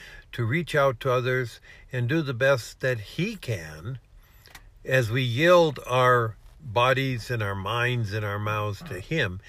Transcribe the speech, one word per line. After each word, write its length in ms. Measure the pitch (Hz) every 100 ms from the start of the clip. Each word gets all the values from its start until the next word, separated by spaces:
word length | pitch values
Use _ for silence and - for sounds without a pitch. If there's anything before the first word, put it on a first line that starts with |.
| - - -
to 120 | -
reach 300 | 113 160 160
out 260 | 151 139 120
to 120 | 135
others 460 | 123 123 131 120 - - - -
and 160 | 127 120
do 140 | 165
the 140 | 143
best 460 | 117 135 131 - -
that 200 | 135 120
he 340 | 101 - 202 208
can 640 | - 98 78 78 98 131 _ - _ - - - - -
as 260 | - 131 110
we 120 | 131
yield 580 | 123 117 170 180 160 120 -
our 500 | 127 127 123 113 - - -
bodies 680 | 131 110 127 131 135 123 -
and 120 | 117
our 120 | 101
minds 580 | 98 95 120 123 123 104
and 100 | 107
our 160 | 104 101
mouths 440 | 107 107 104 95
to 180 | 87 92
him 400 | - 160 104 92